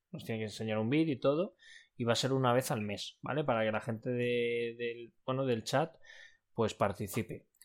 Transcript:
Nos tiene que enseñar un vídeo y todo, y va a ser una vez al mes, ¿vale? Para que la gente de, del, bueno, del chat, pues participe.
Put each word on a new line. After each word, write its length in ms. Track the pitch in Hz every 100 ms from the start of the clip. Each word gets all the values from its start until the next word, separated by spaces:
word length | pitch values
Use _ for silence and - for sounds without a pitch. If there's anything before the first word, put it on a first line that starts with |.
| _
Nos 120 | 170
tiene 160 | - 113
que 60 | 107
enseñar 340 | - 110 107
un 100 | 110
vídeo 240 | 151 160
y 60 | 123
todo, 360 | 135 147 208 - - - - -
y 80 | 117
va 80 |
a 20 | 113
ser 160 | 131
una 200 | 135 127
vez 180 | 123 -
al 100 | 120
mes, 360 | 104 101 - -
¿vale? 220 | - 139
Para 200 | 143 113 110
que 60 |
la 100 | 107
gente 280 | - 113 123
de, 680 | 123 120 120 120 117 117 117
del, 360 | 120 117 117 _ -
bueno, 200 | 131 135
del 180 | 113
chat, 320 | - 135 160 - - - - - _ -
pues 180 | 107
participe. 720 | - 104 - 104 113 - - - _